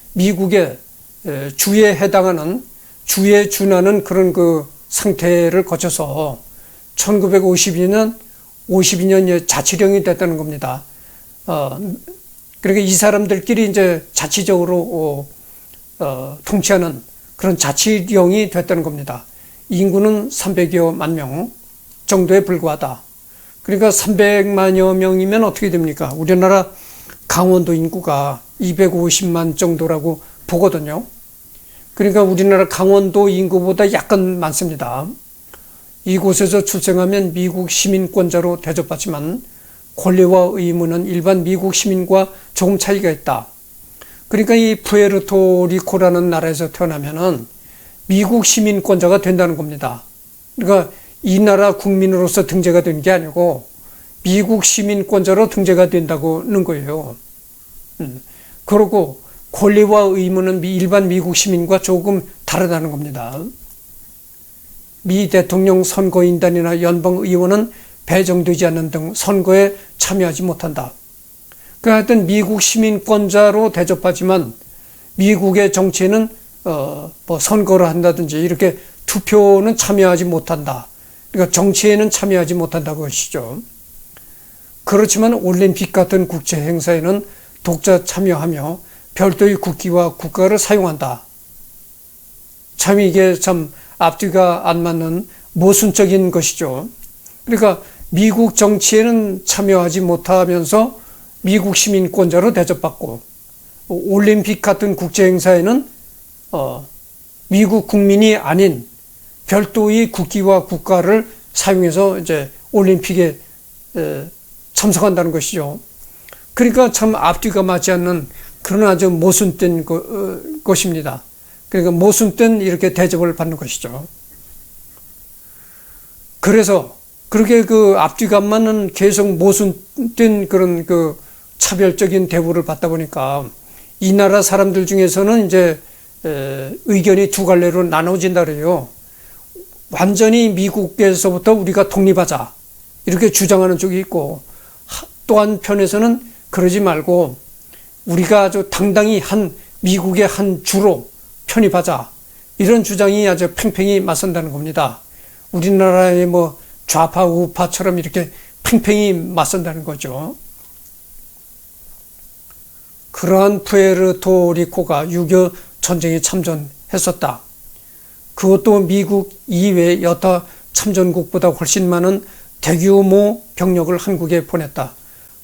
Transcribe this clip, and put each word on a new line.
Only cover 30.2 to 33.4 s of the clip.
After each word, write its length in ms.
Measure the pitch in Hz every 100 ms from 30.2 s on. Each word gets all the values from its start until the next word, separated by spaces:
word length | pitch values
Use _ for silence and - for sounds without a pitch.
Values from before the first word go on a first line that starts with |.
| - - -
보거든요. 580 | 170 190 165 151 160 247 - - - - - - - - -
그러니까 280 | 202 202
우리나라 440 | 190 180 196 190 180
강원도 600 | - 190 202 190 196 202
인구보다 640 | 185